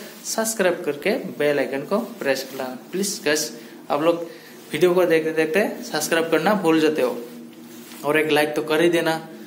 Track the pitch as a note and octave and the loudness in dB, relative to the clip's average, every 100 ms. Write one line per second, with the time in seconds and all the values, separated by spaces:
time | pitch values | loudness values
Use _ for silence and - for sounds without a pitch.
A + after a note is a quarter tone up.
0 | - - - - A3 - F#3 F3 D3 C#3+ | -12 -12 -6 -4 -2 0 0 0 -4 -2
1 | F#3 A#3+ F#3+ - D3 C#3+ C3 C3+ - G#3 | -2 -2 -4 -2 0 2 0 -4 -2 -2
2 | A3+ - C#3 C3 - C3+ B2+ B2+ - F3+ | -2 -4 -2 0 -4 -8 -8 -10 -6 -4
3 | G3 - D3 D3+ - - - - - D3 | -2 -2 0 0 -2 -8 -16 -14 -4 0
4 | D#3+ E3+ - - - - - D3 F3+ F3+ | 2 0 -2 -12 -20 -20 -10 2 4 4
5 | E3+ D#3+ D#3+ D#3+ D#3 F#3+ B3+ - - D#3 | 4 2 2 0 2 2 0 -2 -8 -4
6 | - E3 E3 D#3 F#3 G#3 E3 D#3+ D#3 D3+ | 0 0 2 2 2 2 4 4 4 4
7 | B2 A#2+ - - - - - - - - | 0 -2 -8 -14 -18 -18 -20 -18 -18 -6
8 | C#3+ D#3 D3+ D3 D3+ D#3 D#3 D#3 E3+ E3+ | 0 2 4 4 2 0 0 4 4 4
9 | D#3+ D#3+ - - | 2 -2 -6 -16